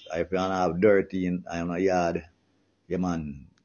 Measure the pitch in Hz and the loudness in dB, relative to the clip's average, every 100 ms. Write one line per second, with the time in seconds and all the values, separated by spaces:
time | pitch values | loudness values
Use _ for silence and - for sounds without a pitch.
0 | - 82 85 92 92 95 90 85 107 98 | -8 -6 -2 -2 0 0 0 4 6 6
1 | 95 95 90 90 87 85 85 87 95 90 | 2 -2 -2 -4 -6 -6 -4 0 2 2
2 | 85 87 82 _ _ _ _ _ - 87 | 0 -2 -6 _ _ _ _ _ -8 -2
3 | 90 85 76 71 65 _ | -2 -2 -6 -10 -18 _